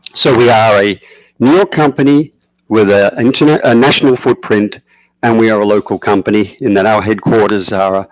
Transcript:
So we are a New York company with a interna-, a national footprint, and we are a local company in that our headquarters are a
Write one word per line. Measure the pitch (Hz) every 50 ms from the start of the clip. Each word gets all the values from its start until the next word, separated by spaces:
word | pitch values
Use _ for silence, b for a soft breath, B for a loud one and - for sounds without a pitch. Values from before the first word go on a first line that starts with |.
| _ - _
So | - - 160 135
we | 113 123 120
are | 120 110 110 113 107 101
a | 101 101 98 87 b b b b b b b _
New | - 123
York | 147 180 208 196
company | - - 147 139 135 - 143 139 143 143 156 147 _ _ _ _ _ _ _
with | _ 107 110 107 98
a | 101 101 101 101 -
interna-, | - 120 120 135 - 151 147 151 - -
a | 131 120
national | 117 120 143 98 - - 143 127
footprint, | 123 - 127 120 - - - 117 107 101 104 - - _ _ _ _ _ _ _ _
and | - 120 117
we | 113 113 113
are | 110 104
a | 104
local | 104 104 104 98 - 107 92
company | - - 104 98 92 - 104 107 104 95 - _
in | - 123 101
that | 98 95
our | 110 110 107
headquarters | 98 101 110 101 - - 120 113 107 101 104 101 92 - 110
are | 98 95 98 95
a | 95 98 -